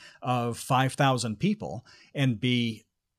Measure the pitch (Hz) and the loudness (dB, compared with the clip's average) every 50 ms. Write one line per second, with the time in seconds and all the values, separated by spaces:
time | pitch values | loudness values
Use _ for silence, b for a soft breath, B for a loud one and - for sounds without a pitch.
0 | B B B B B 127 127 120 120 120 113 - - - 135 127 135 131 - - | B B B B B -2 -2 -2 -2 -4 -6 -6 -2 0 2 2 2 2 2 2
1 | 143 135 131 120 110 117 104 - - 208 208 - 90 69 85 120 - b b b | 2 2 2 2 -2 -4 -4 -2 0 -2 -2 -2 -6 -10 -10 -12 -14 b b b
2 | b b b 143 135 131 113 98 - 123 123 120 120 113 110 104 _ _ _ _ | b b b 0 2 2 2 2 0 2 2 2 0 0 -4 -8 _ _ _ _
3 | _ _ _ | _ _ _